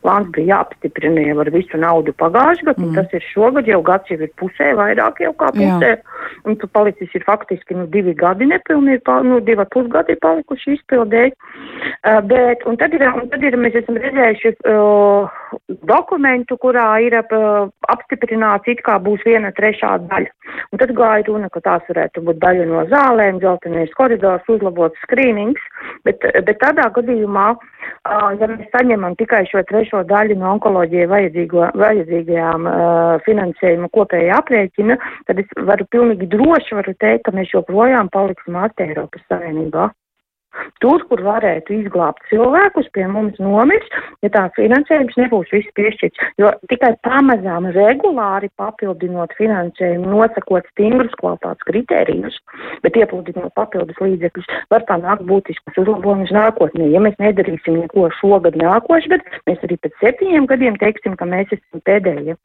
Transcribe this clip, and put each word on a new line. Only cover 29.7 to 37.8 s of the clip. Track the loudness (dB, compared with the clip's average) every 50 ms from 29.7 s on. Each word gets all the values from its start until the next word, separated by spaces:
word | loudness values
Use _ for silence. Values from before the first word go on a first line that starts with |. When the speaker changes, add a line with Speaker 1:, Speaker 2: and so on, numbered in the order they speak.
| 0 -2 0 0 -2 -4 0 0
Speaker 1:
daļu | 2 2 2 2 0 -2
no | 0 -2 -2
onkoloģijai | 0 0 0 2 2 0 2 2 0 0 2
vajadzīgo, | 2 2 0 0 -2 -4 -4 0 2 0 0 2 2
vajadzīgajām, | 0 2 2 2 0 0 -2 -4 -4 -2 -2 -2 0 0 0 -2 -2 -2 -2
ā, | 0 0 2 2 2 2 2 2 2 0 0
finansējuma | 0 0 0 0 -4 -4 -2 0 0 0 0 -2 -2
kopēja | 0 0 0 2 0 0 0 2 2 0
aprēķina, | 0 0 0 0 0 -2 _ -2 0 0 0 -2 -4 -12 -16 -16 -6
tad | -4 -4 -4 -4
es | _ -8 -6
varu | -2 0 0 0 -2 -2
pilnīgi | 2 2 2 2 2 -2 -2 -2
droši | 0 2 4 4 4 2 0 -2 -8 -6
varu | -6 -6 -6
teikt, | _ 0 0 0 0 0 -2
ka | -4
mēs | -4 -6 -2 -2
joprojām | -4 -2 0 0 2